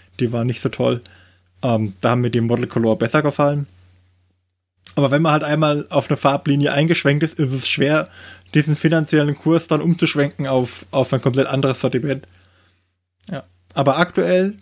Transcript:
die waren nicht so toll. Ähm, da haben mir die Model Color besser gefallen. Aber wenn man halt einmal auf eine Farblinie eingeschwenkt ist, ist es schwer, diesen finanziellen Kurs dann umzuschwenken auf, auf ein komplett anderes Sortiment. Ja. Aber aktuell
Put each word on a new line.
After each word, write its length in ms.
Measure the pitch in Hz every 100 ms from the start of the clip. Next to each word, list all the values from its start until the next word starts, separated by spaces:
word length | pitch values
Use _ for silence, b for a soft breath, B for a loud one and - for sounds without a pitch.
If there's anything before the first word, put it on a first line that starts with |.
| b -
die 100 | 120
waren 160 | 120 120
nicht 140 | 117
so 80 | 127
toll. 320 | - 123 120 b b b b b -
Ähm, 320 | 127 113 107 95
da 120 | 117
haben 100 | 123
mir 80 | 123
die 100 | 117
Model 280 | 113 117 120
Color 300 | 120 113 110
besser 240 | 113 156
gefallen. 460 | 147 - 143 147 143 _ _ _ _ _ _ _ _ _ _ _ - -
Aber 160 | 139
wenn 100 | 143
man 120 | 160
halt 100 | 151
einmal 420 | 147 151 151 147 -
auf 200 | 151 -
eine 60 | 147
Farblinie 560 | 143 143 151 143 143
eingeschwenkt 520 | 143 160 165 139 147
ist, 140 | 156 -
ist 140 | 135
es 160 | 131 -
schwer, 400 | - 139 156 151 B B B B
diesen 220 | 156 151 147
finanziellen 580 | 156 165 151 151 147 139
Kurs 320 | 156 165 -
dann 140 | 151
umzuschwenken 640 | 165 170 160 143 143 - 135
auf, 380 | 131 123 - -
auf 200 | 135 127
ein 80 | 127
komplett 260 | 135 131 135
anderes 340 | 139 139 131
Sortiment. 440 | - 127 143 135 - _ _ _ _ _ _ _ _ _ -
Ja. 140 | 147 - _ _
Aber 240 | - 135 139
aktuell 560 | 175 - 175 185 196 208